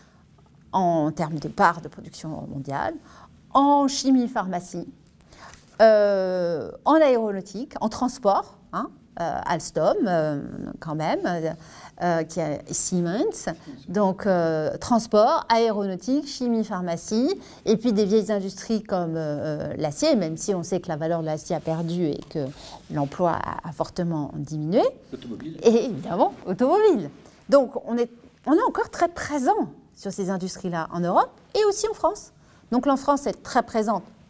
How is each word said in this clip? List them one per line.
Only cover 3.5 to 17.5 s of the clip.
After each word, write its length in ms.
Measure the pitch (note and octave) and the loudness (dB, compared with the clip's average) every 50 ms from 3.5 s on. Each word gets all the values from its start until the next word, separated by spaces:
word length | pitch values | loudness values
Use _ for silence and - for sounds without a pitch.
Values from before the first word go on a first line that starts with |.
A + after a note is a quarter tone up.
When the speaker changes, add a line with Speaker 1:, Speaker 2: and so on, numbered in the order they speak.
| - | 2
Speaker 1:
en 320 | C4+ C#4 C#4+ C#4+ C#4+ C#4+ | 4 4 6 4 4 2
chimie, 400 | C4 C#4 - - C4+ C4 B3+ A#3+ | 2 0 0 2 4 4 4 2
pharmacie, 600 | A#3 B3 A3+ F#3+ F#3 F3+ F3 F3+ - - F3 - - - - _ _ _ - - _ - - - - - - - - - - | 0 -2 -4 -4 -4 -4 -6 -6 -8 -10 -12 -12 -12 -16 -20 _ _ _ -20 -20 _ -20 -20 -20 -20 -20 -20 -20 -4 4 8
euh, 920 | G#3+ A3 G#3+ G#3 G#3 G3+ G3+ F#3+ F#3+ F#3 F#3 F3+ F3 E3+ E3+ D3 A2 E2+ - - - | 8 8 8 8 6 4 4 2 2 0 0 0 0 -2 -2 -4 -6 -8 -10 -2 2
en 100 | B3 D4 | 4 6
aéronautique, 800 | D#4+ D#4 C#4 B3+ A#3 A3 G#3+ G3 F#3+ F#3+ - - G3+ C4+ - - - | 6 6 6 4 4 2 0 -2 -4 -8 -8 -10 -10 -10 -10 -6 -4
en 80 | - A3 | -4 -4
transport, 680 | - - - - - - - G3+ F#3+ - - - - - - - | -2 -2 -4 -4 -2 0 2 2 2 2 0 -4 -12 -20 -16 -10
hein, 160 | - F3+ A#3+ - - - - _ - - | -8 -8 -8 -8 -12 -18 -20 _ -8 -6
euh, 180 | E3+ D#3 - - - | -6 -4 -4 -4 -4
Alstom, 500 | - F3 D#3+ - - - D#3+ D#3 G3 D4+ G#4 D4 | -2 -4 -4 -4 -4 -2 0 2 2 2 2 2
euh, 360 | G3 F3+ D#3+ D#3 D3+ D3 C#3+ - - - G1+ - - - - | 2 2 2 0 0 -2 -4 -6 -8 -10 -10 -10 -12 -12 -10
quand 180 | - E3 D3+ | -10 -8 -4
même, 240 | D#3 D#3 F3 B3+ G4 F#4+ | -2 0 0 0 0 -2
euh, 260 | F#3+ F3 E3+ D#3+ D#3 E3 - - - - - - - - - | -2 -2 -2 -4 -6 -6 -10 -14 -20 -20 -20 -20 -18 -8 -4
euh, 200 | F3 F3 E3+ E3 D#3+ | -2 0 0 0 -2
qui 140 | E3 - F3+ | -4 -4 -4
a 200 | D#3+ D#3 D3 - - - | -4 -4 -4 -6 -8 -8
Siemens, 800 | - - - - F#3 F3+ F3 E3+ F3 A#3 F4 A4+ - - - F#3+ D#3+ - - - - - - - | -6 -6 -4 -2 -2 -2 0 0 0 -2 -2 -2 -4 -6 -8 -8 -8 -8 -12 -18 -18 -16 -10 -4
donc, 380 | F3 G#3 G#3 F#3+ F#3 G3 - | 0 2 2 2 0 0 0
euh, 500 | G#3 F#3 F3 E3+ D#3+ D#3+ D#3 D#3 C#3 - | 2 2 2 2 0 0 0 -2 -2 -4
transport, 680 | - - - B3 A3+ - - - G#3 G#3+ B3+ E4 D#4+ - - | -4 -2 0 0 0 2 4 4 6 6 6 4 2 2 2
aéronautique, 800 | A#3 A3+ A#3 A3+ G#3 G#3 G3+ G3 F#3 F3 - B3+ C4 D4 D#4+ - | 4 4 4 2 2 0 -2 -2 -4 -4 -2 -2 -2 -2 -2 -4
chimie, 340 | - - B3+ A#3+ A#3 A3+ | -6 -4 -2 0 0 0
pharmacie, 760 | G#3+ A3 G#3 F3+ F3+ F3 E3+ E3+ - - G#3+ A3+ B3+ D#4+ G4 F#4+ - - | 0 -2 -4 -4 -4 -4 -4 -4 -4 -2 0 2 2 0 0 -4 -8 -14